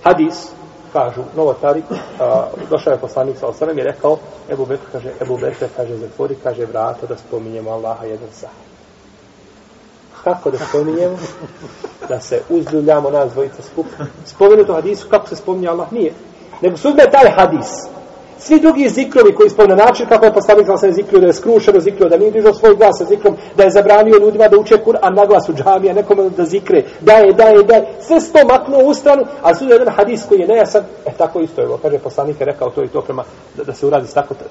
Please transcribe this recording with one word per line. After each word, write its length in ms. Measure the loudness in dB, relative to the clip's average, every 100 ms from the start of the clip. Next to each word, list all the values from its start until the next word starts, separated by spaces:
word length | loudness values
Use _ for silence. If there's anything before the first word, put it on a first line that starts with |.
Hadis, 440 | 0 0 -2 -6 -18 -20 -20 -20 -10
kažu 280 | -6 -6 -8 -14 -6
novotari, 480 | -4 -2 -4 -4 -6 -14 -14 -8
a, 280 | -4 -4 -6 -14 -8
došao 240 | -6 -4
je 60 | -6
poslanik, 380 | -6 -8 -8 -8
sallallahu 260 | -12 -8
alejhi 120 | -8 -6
ve 0 |
sellem, 40 |
i 140 | -8
rekao: 240 | -4 -4 -4 -8 -20 -14
„Ebu 160 | -10 -8
Bekr”, 200 | -10 -12
kaže, 200 | -16 -16 -14
„Ebu 160 | -10 -8
Bekr”, 280 | -8 -8 -12 -10
kaže, 220 | -12 -12
„zatvori”, 380 | -14 -10 -10 -8
kaže, 220 | -10 -10 -10
„vrata 420 | -8 -8 -10 -14
da 100 | -16
spominjemo 540 | -12 -14 -12 -14 -12
Allaha 340 | -12 -12 -12 -14
jedan 240 | -16 -18
sat.” 180 | -20 -20 _ _ _ _ _ _ _ _ _ _ _ _ _ _ _ _ -10
Kako 280 | -6 -6 -6
da 60 | -8
spominjemo? 600 | -6 -6 -4 -4 -6 -6 -16 -18 -20 -20 -20 -20 -20 -20 -12
Da 100 | -12
se 220 | -8 -8 -4
uzljuljamo 600 | -6 -4 -4 0 0 0
nas 220 | -4 -4
dvojica 280 | -4 -8 -10 -14
skup. 140 | -12 -12 -12 -16 -16 -20
Spomenuto 480 | 0 4 4 4
hadisu, 340 | -2 -4 -8 -2
kako 180 | -4 -4
se 80 | -14
spominje 320 | -10 -8 -6
Allah? 240 | -8 -8
Nije. 220 | -6 -6 -8 -20 -20 -20 -6
Nego 160 | -6 -2
se 100 | -2
uzme 240 | 2 4
taj 200 | 6 4
hadis. 360 | 4 0 0 -8 -14 -18 -20 -20 -20 -20 -20
Svi 200 | 0 2
drugi 300 | 2 2 -2
zikrovi 460 | -2 -2 4 4 4
koji 140 | 2
spominje 260 | 4 2 4
na 100 | 2
način 200 | 2 0
kako 160 | 4 4
je 80 |
poslanik, 320 | 2 2 2 4
sallallahu 200 | 0 0
alejhi 60 |
ve 20 |
sellem, 120 | -2 2
zikrio, 160 | 2
da 60 | 4
je 60 |
skrušeno 460 | 0 0 2 4 2
zikrio, 300 | 0 -2 0
da 80 | 2
nije 140 | 0
dižao 220 | 2 2
svoj 220 | 4 4 6
glas 220 | 4 2
sa 80 | -2
zikrom, 320 | 0 0 -2 -8 2
da 60 |
je 80 | 4
zabranio 480 | 4 4 4 6 6
ljudima 280 | 4 2 4
da 100 | 4
uče 200 | 4 2 2
Kur'an 300 | 0 0 2
na 100 | 2
glas 240 | 2 0
u 40 |
džamiji, 360 | -4 -2 0 0
a 40 |
nekome 360 | -2 -2 -2 -2
da 160 | -4 -4
zikre, 380 | -6 0 -2 -2 -2
da 120 | 4
je, 200 | 6 6
da 100 | 6
je, 200 | 6 6
da 120 | 6 2
je. 120 | 2 -12
Sve 200 | -2 -2
se 120 | 2
to 120 | 4 4
maknuo 360 | 2 0 0
u 100 | 0
stranu, 300 | 2 0 0 -2 -2
a 140 | -2 -2
su 100 | 2
jedan 240 | 2 2
hadis 360 | -2 -2 -4 -2
koji 100 | 0
je 80 | 2
nejasan, 360 | 0 0 -2 -4 -14 -14
e, 60 | -6
tako 220 | -4 -4
isto 220 | -6 -6
je, 60 | -6 -4
kaže, 180 | -4 -6
poslanik 400 | -6 -8 -8 -6
je 60 | -8
rekao 240 | -6 -8
to 140 | -6
i 40 | -6
to 140 | -8
prema, 220 | -8 -12 -14 -20 _ -14
da, 60 |
da 100 | -14
se 140 | -6 -4
uradi 200 | -4 -4
s 60 |
tako 220 | -8 -8 -14 -18